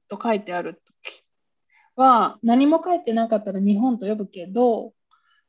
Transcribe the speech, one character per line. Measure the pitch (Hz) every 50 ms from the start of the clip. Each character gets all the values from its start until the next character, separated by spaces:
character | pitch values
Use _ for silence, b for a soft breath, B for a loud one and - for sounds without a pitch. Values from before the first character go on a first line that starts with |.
| _ -
と | 208 190
書 | - 233 220
い | 202 208
て | 180 175
あ | 175
る | 170 160 175 _ _ _ _ _ -
時 | - - - _ _ _ _ _ _ _ _ _ _ _ _ _ _ -
は、 | 254 262 262 247 220 185 - - - -
何 | 226 233 262 277
も | 294 320 330 330
書 | 359 349
い | - -
て | 240 220
な | 226 226
か | 226 220
っ | 208 214
た | 202 190
ら | 190
「日 | 196 202 208 202
本」 | 247 262 240
と | 208 196
呼 | 202 220
ぶ | 214 196
け | 185 - 185 170
ど、 | 190 196 233 247 240 220 208 226 226 _ _ _ _ _ _ _ _ _ _ _